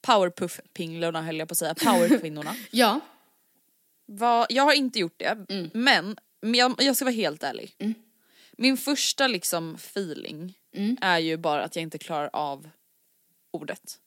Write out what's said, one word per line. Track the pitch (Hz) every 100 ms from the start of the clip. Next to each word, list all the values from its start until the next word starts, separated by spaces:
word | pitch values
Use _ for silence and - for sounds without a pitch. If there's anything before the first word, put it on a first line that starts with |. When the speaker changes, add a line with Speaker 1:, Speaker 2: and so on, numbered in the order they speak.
Speaker 1:
Powerpuff-pinglorna, | - 220 180 - 175 - _ - 165 165 170 165
höll | 160 156
jag | 160
på |
att | 170
säga, | 160
Powerkvinnorna? | 170 160 - 170 226 160 151 151 240
Speaker 2:
<laughs> | 214
Ja. | 226 233 254 - _ _ _ _ _ _ _ _ _
Speaker 1:
Vad, | - 202 240 233 233
jag | 247
har | 285
inte | 294 262 190
gjort | 170 _
det, | - 220 185
Speaker 2:
Mm. | 190 165
Speaker 1:
men, | 220 262 208 185 214 _ _
men | 214
jag, | 240 254 247
jag | 285
ska | 247
vara | 254
helt | 226 170 151
ärlig. | 143 110 - _
Speaker 2:
Mm. | 208 226 _ _ _ _ _ -
Speaker 1:
Min | 254 269
första | - 277 - - 269
liksom | 190 - 170 165
feeling | - - 202 185 147 - 151 180 - _
Speaker 2:
Mm. | - 202 247
Speaker 1:
är | 190 170
ju | 165 160
bara | 165 147
att | 156
jag | 170
inte | 160 156
klarar | - 156 147
av | - 147 139 156 _ _ _ _ _ _ _ _
ordet. | 165 147 - - -